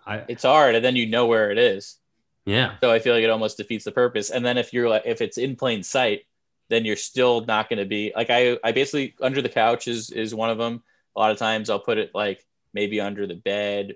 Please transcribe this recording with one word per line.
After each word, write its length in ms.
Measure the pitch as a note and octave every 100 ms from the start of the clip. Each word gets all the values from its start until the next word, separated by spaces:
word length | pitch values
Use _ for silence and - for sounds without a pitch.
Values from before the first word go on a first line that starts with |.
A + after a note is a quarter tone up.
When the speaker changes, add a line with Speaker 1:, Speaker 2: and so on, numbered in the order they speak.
| G#2
Speaker 1:
I 200 | G#2+ -
Speaker 2:
It's 160 | A#2+
hard, 320 | C3 D3+ C3+ A2+
and 80 | B2+
then 100 | B2+
you 120 | A2
know 180 | A#2 A#2
where 240 | A2+ G#2
it 60 | G#2+
is. 400 | A#2+ G2 - - _ _ _ _ G2
Speaker 1:
Yeah. 300 | A2 A#2+ G2+
Speaker 2:
So 80 | B2
I 80 | A2+
feel 140 | A#2+ A#2
like 80 |
it 60 | A2+
almost 280 | A2 G#2+ -
defeats 280 | G2+ G#2+ G#2
the 60 |
purpose. 380 | B2 A#2+ A2 G#2
And 160 | B2+ B2
then 120 | B2
if 160 | A#2
you're, 160 | A#2+ A#2+
like, 140 | G#2+ A#2
if 160 | A2+
it's 160 | G#2+ -
in 180 | C3+ B2
plain 260 | C3 G#2+
sight, 440 | - C3+ A#2+ G#2 _ _ _ _ -
then 160 | A2+ A2
you're 100 | G2+
still 440 | - B2+ B2 A#2+ A2+
not 240 | G#2+ A2
gonna 160 | A2 G2
be, 260 | G#2 G#2+ A2
like, 140 | A#2+
I, 280 | B2 B2 A#2+
I 80 | A#2
basically, 420 | A#2 C#3 D3 C3 -
under 200 | B2+ C3+
the 80 | A#2+
couch 380 | A#2+ A2+ A#2 A#2+
is, 240 | A#2 A2+
is 240 | A2 A2 A2
one 140 | A2+
of 80 | A2+
them. 260 | A#2 A#2 _ _ _ G#2+
A 40 |
lot 120 | G#2+
of 60 | G#2+
times 320 | A2+ A2 G#2+
I'll 100 | G2+
put 180 | - A2
it, 140 | -
like, 320 | F#2+ G#2 F#2+ _ _ _
maybe 260 | G2+ G#2 G#2+
under 260 | G2+ G#2 G2
the 100 | F2
bed 600 | G2+ G2+ G2+ G2+ G2+